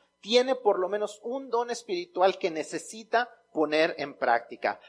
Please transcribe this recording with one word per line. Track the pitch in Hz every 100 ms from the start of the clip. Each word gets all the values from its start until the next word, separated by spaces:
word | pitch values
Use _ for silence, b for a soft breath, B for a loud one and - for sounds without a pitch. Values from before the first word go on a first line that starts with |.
| b _
tiene | 196 240 254 254
por | 202 190
lo | 180
menos | 208 208 -
un | 233 262 269
don | 233 240
espiritual | 226 - 180 175 - 190 185
que | 190
necesita | 156 - 165 - 220 226 226 240 - _
poner | - 151 151 165 170
en | 143 135
práctica. | 127 117 - 120 107 101